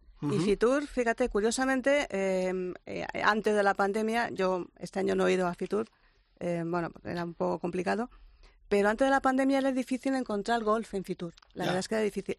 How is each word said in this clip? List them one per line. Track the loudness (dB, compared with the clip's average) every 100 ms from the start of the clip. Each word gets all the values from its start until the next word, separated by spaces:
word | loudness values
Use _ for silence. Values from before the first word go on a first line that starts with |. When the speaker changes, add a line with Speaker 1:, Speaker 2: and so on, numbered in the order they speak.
| -20 -6
Speaker 1:
Y | -2
Speaker 2:
Ujú. | 0
Speaker 1:
Fitur, | 2 2 2 2 -2
fíjate, | -2 0 0 0
curiosamente, | 0 0 0 0 0 2 2 0
eh, | -2 0 0 0 -2 -4 -8 -10
eh, | -8 -8 -2
antes | 2 2 2
de | 2
la | 2
pandemia, | 2 0 0 0 -2 -2
yo | -2 0 0 -4 -10
este | -8 -4
año | 0
no | 2 2
he |
ido | 2 0
a |
Fitur, | -2 -4 -2 -4 _ _ _ _ -8
eh, | -4 -2 -2
bueno, | -2 -4 -8
era | -8 -6
un | -6
poco | -4 -2 -2
complicado, | -4 -4 -2 -2 -4 -10 -20 -20 -20 _ -2
pero | 2 4
antes | 4 4
de |
la | 4
pandemia | 2 2 4 2
era | 2
difícil | 0 -2 -2 0
encontrar | -2 -2 -4 0 0
golf | 2 0 0
en | -6
Fitur. | -6 -6 -8 -12 -16
La | -6
Speaker 2:
Ya. | -2
Speaker 1:
verdad | -2
es | 0
que | 0
era |
difícil. | 0 -2 -6